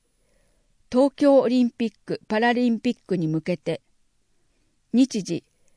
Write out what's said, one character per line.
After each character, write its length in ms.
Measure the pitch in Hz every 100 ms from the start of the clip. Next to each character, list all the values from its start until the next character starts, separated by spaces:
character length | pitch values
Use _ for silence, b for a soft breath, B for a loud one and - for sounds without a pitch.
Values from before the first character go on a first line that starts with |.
| _ _ _ _ _ _ _ _ _
東 220 | 240 277
京 260 | - 285 269
オ 80 | 233
リ 120 | 254
ン 100 | 240
ピ 160 | - 226
ッ 60 | - -
ク・ 160 | - -
パ 100 | 214
ラ 140 | 240
リ 160 | 247 247
ン 100 | 226
ピ 120 | 247
ッ 60 | 226 -
ク 120 | 185
に 100 | 160
向 140 | 160
け 160 | 170 175
て。 240 | - 160 _ _ _ _ _ _ _ _ _ _ _
日 300 | 233 262 220
時、 200 | 180 165 - _ _